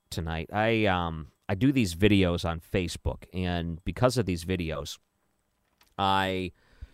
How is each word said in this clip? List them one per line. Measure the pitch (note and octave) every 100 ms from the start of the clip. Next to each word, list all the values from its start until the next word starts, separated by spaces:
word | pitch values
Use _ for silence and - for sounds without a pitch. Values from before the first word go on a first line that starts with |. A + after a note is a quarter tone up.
| _
tonight. | - D#2+ E2 D#2+
I, | G2+ A2 A2+ G#2
um, | F2+ E2+ D#2+ D#2 _ -
I | G2
do | B2+
these | C3+ G2+ E2
videos | G#2 G2+ F#2 E2+ E2+
on | E2
Facebook, | - G#2 F2 - - - -
and | F2+ F2+ F2 E2+ E2 -
because | F2 B2 B2
of | F#2
these | F2 E2
videos, | F#2 E2 D2 D2 - _ _ _ _ _ _ _ _ _ -
I | G2 F#2+ F#2+ F#2 F2+ - _ _ -